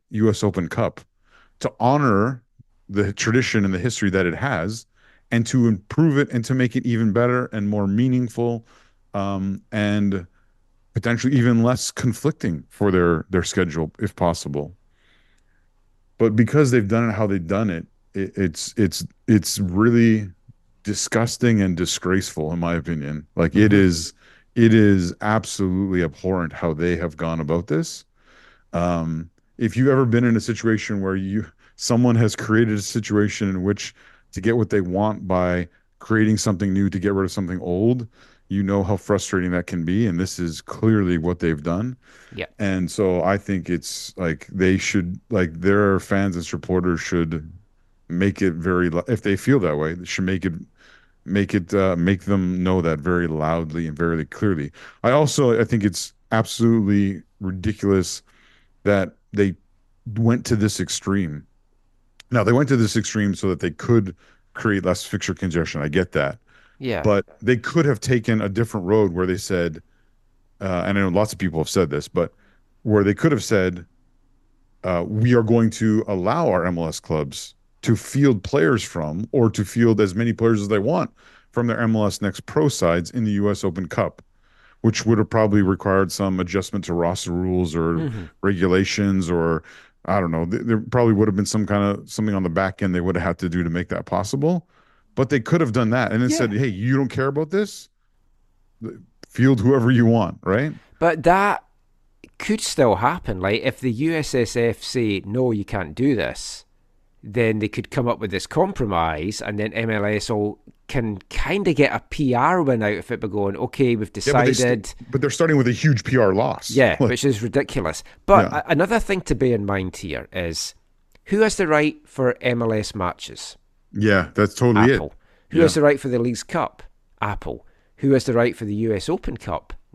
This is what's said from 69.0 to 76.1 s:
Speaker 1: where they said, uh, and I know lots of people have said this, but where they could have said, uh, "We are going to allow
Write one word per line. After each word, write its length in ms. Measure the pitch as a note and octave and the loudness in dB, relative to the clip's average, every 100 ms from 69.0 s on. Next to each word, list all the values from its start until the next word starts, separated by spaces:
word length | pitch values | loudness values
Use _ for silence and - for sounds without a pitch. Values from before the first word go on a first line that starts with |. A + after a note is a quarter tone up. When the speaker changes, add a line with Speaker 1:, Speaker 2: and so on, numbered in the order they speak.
| G2 | 2
Speaker 1:
where 140 | F2 F#2 | 0 -2
they 100 | F2+ | -2
said, 460 | - F2+ E2+ D#2 - _ _ _ _ _ _ _ | -2 -2 -2 -6 -16 _ _ _ _ _ _ _
uh, 240 | G2 F2+ F#2 | -6 -2 -2
and 120 | G2 | 0
I 40 | |
know 60 | F#2+ | 0
lots 240 | F2+ G#2+ | 0 0
of 60 | - | -2
people 220 | F#2 D#2+ | -4 -2
have 80 | D2+ | -2
said 220 | G2 E2 | 0 0
this, 180 | D2 - | -2 -4
but 240 | F2 E2 - _ _ _ _ | -4 -4 -6 _ _ _ _
where 220 | A2 G#2+ | 0 2
they 100 | G2 | 2
could 160 | G2 D#3+ | 2 2
have 120 | A#2+ | 0
said, 420 | - G2+ F#2 F2 - _ _ _ _ _ _ _ _ _ | 0 0 0 -4 -12 _ _ _ _ _ _ _ _ _
uh, 220 | F#2 F2 F2 | -4 -2 -2
"We 280 | G#2+ B2 | 0 4
are 80 | A#2+ | 4
going 260 | A2 A#2 A2+ | 4 4 4
to 340 | - A2 A2 | 2 2 2
allow 400 | G#2+ | 0